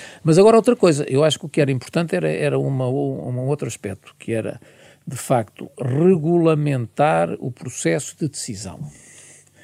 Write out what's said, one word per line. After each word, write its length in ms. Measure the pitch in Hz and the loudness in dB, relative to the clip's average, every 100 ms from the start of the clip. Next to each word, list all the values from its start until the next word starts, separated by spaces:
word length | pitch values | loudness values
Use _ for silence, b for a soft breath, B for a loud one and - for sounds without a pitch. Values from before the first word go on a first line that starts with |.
| B B | B B
Mas 140 | 156 165 | 2 6
agora 220 | 208 226 | 8 6
outra 180 | 214 240 | 4 4
coisa, 300 | 185 147 - | 4 2 0
eu 160 | 131 | 2
acho 140 | 156 - | 2 0
que 80 | 160 | -4
o 20 | |
que 140 | - | 0
era 100 | 139 | 0
importante 420 | 131 - 165 170 | 0 -4 -4 -2
era, 160 | 180 156 | -2 -2
era 280 | 156 143 135 | -2 -2 -2
uma, 280 | 139 135 127 | -2 -2 -2
um 640 | 135 139 135 131 123 131 | -2 -4 -6 -6 -4 -4
outro 180 | 147 135 | -4 -6
aspecto, 480 | - 101 92 - - | -8 -10 -10 -16 -14
que 140 | - | -6
era, 280 | 113 104 - b b b b - | -6 -6 -10 b b b b -14
de 100 | 127 | -8
facto, 540 | - 127 107 - - - | -2 0 -2 -10 -16 -8
regulamentar 1500 | 127 131 175 185 151 175 165 151 147 131 113 - 147 165 170 - | -4 2 4 4 2 2 2 2 0 -2 -4 0 2 2 -2 -4
o 120 | 143 | -10
processo 640 | 123 127 - 165 160 - - | -10 -14 -6 -2 -2 -6 -8
de 100 | 156 | -8
decisão. 500 | - - 101 117 - - - B B B B B B | -8 -12 -12 -12 -14 -16 -18 B B B B B B